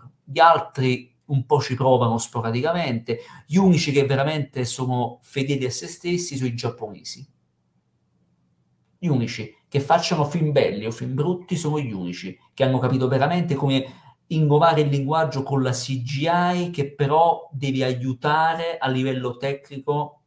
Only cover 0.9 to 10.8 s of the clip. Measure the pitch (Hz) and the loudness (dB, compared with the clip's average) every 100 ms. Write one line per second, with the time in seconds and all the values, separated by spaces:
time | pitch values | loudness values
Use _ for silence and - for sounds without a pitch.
0.9 | 127 - _ - 135 - 143 - 123 131 | 0 -4 _ -4 -2 2 0 2 0 4
1.9 | 123 113 113 - 120 113 120 156 175 151 | 4 4 0 -4 -4 -2 -2 0 -2 -2
2.9 | 117 120 113 - - - 175 190 156 147 | -4 -4 -6 -8 -20 -2 4 6 4 2
3.9 | 143 139 135 143 156 143 131 120 - 127 | 2 2 2 0 -2 -4 -4 -6 -4 -2
4.9 | 123 117 - - 139 135 135 123 - - | -2 -4 -8 -10 -4 -2 -2 -2 -6 -8
5.9 | - 175 175 175 139 127 117 117 - 107 | -8 -4 -4 -4 -4 -4 -4 -6 -8 -12
6.9 | 95 - 123 135 _ _ _ _ _ _ | -12 -14 -16 -18 _ _ _ _ _ _
7.9 | _ _ _ _ _ _ _ _ _ _ | _ _ _ _ _ _ _ _ _ _
8.9 | _ 175 127 107 - 107 - _ 139 139 | _ -2 0 -2 -6 -12 -16 _ -4 2
9.9 | 170 - 156 143 170 151 139 98 104 | 2 2 -2 -2 0 0 2 2 0